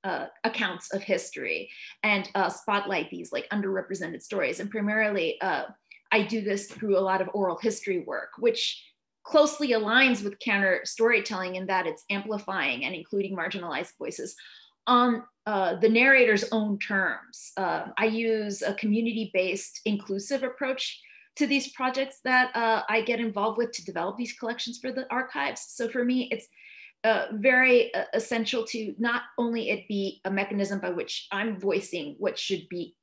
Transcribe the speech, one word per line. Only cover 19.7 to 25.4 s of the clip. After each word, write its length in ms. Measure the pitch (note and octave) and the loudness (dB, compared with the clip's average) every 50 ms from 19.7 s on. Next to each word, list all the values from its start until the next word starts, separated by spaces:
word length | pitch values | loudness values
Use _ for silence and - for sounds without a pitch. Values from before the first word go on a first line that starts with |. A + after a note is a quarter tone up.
| - - - | -12 -6 -2
inclusive 560 | A3 G#3 G3+ - - G3 G3 G3 - C#4 C4+ | -2 -2 -2 -2 -4 -6 -6 -2 -2 -2 -2
approach 580 | C4 B3 - - C#4 C4 C4+ C4 - - - - - - - - _ _ _ | -2 -4 -4 -4 -4 -4 -2 -2 -4 -8 -8 -12 -18 -20 -20 -20 _ _ _
to 100 | - D4 | -2 0
these 260 | A#3 C#4 C#4 C4+ - | 2 2 0 0 -2
projects 480 | - - C4 C4 B3+ C4+ C4+ C4+ - - - | -6 -2 -2 -2 0 0 -2 -4 -6 -8 -2
that, 300 | C4 B3+ B3+ B3+ B3+ - | 2 4 4 4 2 0
uh, 280 | A3+ A#3 A3+ A3 G#3+ - - | 0 2 2 2 2 2 0
I 100 | G#3+ A#3 | 0 0
get 200 | A3 A3+ A#3+ A3 | 2 0 -2 0
involved 360 | A#3 A3+ G3 G3+ G3+ A3 G#3+ | -2 -2 0 0 0 0 0
with 160 | A3 A#3+ A#3 | 0 -2 -2
to 120 | - - - | -4 -10 -10
develop 340 | - F3 E3+ E3+ F#3+ G#3 A#3+ | -6 -4 -4 -4 -4 -4 -6
these 160 | A#3+ A#3 - | -8 -8 -8
collections 440 | - A#3+ A3+ A#3+ A#3+ - A#3+ A#3 - | -8 -6 -6 -6 -6 -6 -10 -10 -8
for 140 | - C4 | -8 -6
the 180 | B3 C4 B3+ - | -6 -6 -6 -2
archives. 540 | - B3+ B3+ - - D4 | -4 -4 -4 -4 -4 -2